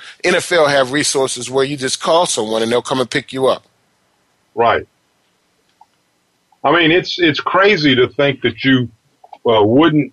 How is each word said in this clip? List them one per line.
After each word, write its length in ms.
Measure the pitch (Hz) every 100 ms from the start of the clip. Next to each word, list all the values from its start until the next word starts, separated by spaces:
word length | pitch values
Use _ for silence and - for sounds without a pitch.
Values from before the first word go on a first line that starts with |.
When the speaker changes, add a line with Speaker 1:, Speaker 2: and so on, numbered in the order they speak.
| - -
Speaker 1:
N 120 | 180
F 180 | 180 -
L 140 | 175 147
have 260 | 143 127
resources 580 | 143 143 143 131 - 120
where 140 | 131
you 120 | 135 143
just 260 | 127 -
call 240 | 180 165 175
someone 360 | - 110 110
and 80 | 113
they'll 120 | 120
come 180 | - 131
and 100 | 123
pick 220 | 147 -
you 140 | 131 131
up. 180 | 98 - _ _ _ _ _ _ _ _
Speaker 2:
Right. 320 | - 117 90 - _ _ _ _ _ _ _ _ _ _ _ _ _ _ _ _ _
I 140 | 135 165
mean, 140 | 165
it's, 280 | 175 185 -
it's 220 | 170 139
crazy 540 | - 190 196 202 147
to 140 | 123 127
think 340 | - 143 135
that 220 | 120 107
you, 260 | 135 131 120 - _ _ - - 120
uh, 160 | 110
wouldn't, 500 | 104 127 165 151 135